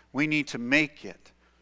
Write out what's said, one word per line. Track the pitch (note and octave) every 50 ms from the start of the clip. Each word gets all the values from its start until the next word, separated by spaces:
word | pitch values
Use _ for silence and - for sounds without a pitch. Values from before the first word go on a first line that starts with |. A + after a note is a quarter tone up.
| _ _
We | - C3 D3
need | D#3 D3+ D3+ C3+ -
to | - B2
make | A#2 A#2+ C3+ D3+ D#3 C#3+ - - -
it | G2+ - - - - - _ _ _ _ _